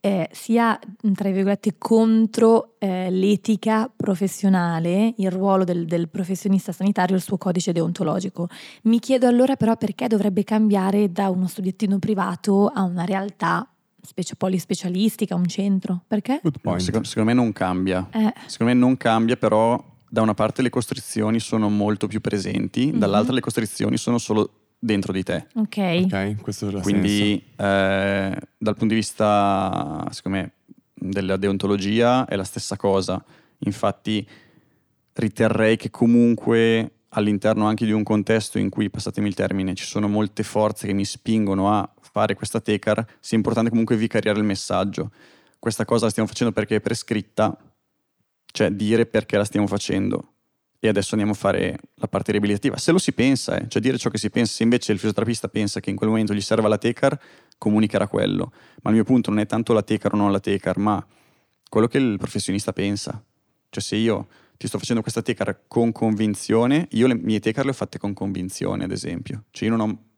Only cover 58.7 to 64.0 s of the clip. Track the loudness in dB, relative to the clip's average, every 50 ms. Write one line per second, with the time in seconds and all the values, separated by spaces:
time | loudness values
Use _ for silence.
58.7 | _ -6 _ 2 2 2 4 4 4 2 4 2 0 0 0 0 -2 -4 0 2
59.7 | 2 2 2 0 -2 -2 0 -2 0 2 2 2 0 0 0 -2 -2 -2 -2 -2
60.7 | -2 0 0 0 0 -2 -4 _ _ _ _ _ _ _ _ _ _ _ _ _
61.7 | 0 0 0 2 2 0 0 0 -2 -2 -6 -6 -6 -6 -4 -2 -4 -2 -4 -4
62.7 | -4 -2 -2 -2 -2 -4 -6 -10 -12 -12 _ _ _ _ _ _ _ _ _ _
63.7 | -10 -10 -6 -4 -2 0